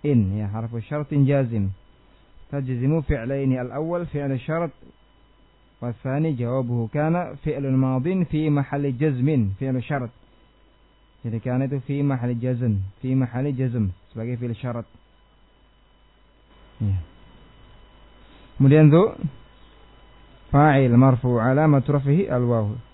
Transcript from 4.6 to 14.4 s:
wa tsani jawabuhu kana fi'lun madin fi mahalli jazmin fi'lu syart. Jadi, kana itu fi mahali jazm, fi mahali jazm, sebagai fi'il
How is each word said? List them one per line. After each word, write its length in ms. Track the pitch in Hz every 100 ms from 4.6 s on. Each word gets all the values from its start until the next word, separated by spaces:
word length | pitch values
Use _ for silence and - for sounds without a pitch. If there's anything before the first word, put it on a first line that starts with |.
| 170 - - _ _ _ _ _ _ _ _ _
wa 80 | 120
tsani 460 | 113 131 135 160 131
jawabuhu 480 | 120 131 120 120 113
kana 480 | 147 156 170 175 143
fi'lun 320 | 156 151 139 131
madin 480 | 131 131 139 190 170
fi 160 | 151 156
mahalli 480 | 143 135 143 143 120
jazmin 600 | 156 127 135 147 104 98
fi'lu 220 | 135 127
syart. 300 | 117 143 120 _ _ _ _ _ _ _ _ _ _ _ 120
Jadi, 160 | 113
kana 240 | 127 123 135
itu 160 | 139
fi 160 | 127 143
mahali 400 | 143 135 120 120
jazm, 400 | 127 123 123 101 95 -
fi 80 | 131
mahali 400 | 131 123 120 143
jazm, 400 | 127 131 120 101 92 _ 113
sebagai 240 | 113
fi'il 160 | 120